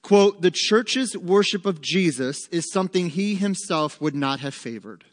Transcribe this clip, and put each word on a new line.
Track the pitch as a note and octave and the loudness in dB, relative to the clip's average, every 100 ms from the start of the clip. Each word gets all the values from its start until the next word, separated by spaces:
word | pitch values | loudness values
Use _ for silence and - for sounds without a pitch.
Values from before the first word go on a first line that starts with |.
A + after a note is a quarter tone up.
quote, | - G3+ G3+ G3 | 6 6 6 4
"The | F3 | 0
church's | - - G#3+ A#3+ B3+ B3 G3 | 0 2 2 2 -2 -2 -4
worship | F3 G3 G3+ G#3 | 2 2 4 0
of | G3+ E3 | -4 -4
Jesus | C3+ F3 F3 C3 C3 D3+ - | -2 2 2 0 -6 -6 -6
is | E3+ - | -6 -2
something | F#3+ F#3 F#3 F3 | -2 0 -2 -2
he | D3+ G3+ G3 | -2 -2 0
himself | G3+ F#3+ - D#3+ D3+ - | -2 -2 -2 -2 -2 -2
would | D3+ C#3+ | -4 -2
not | C#3 C3+ | -2 -4
have | C#3 - | -6 -10
favored." | A#2 A2+ G2 F2+ _ | -12 -12 -14 -20 _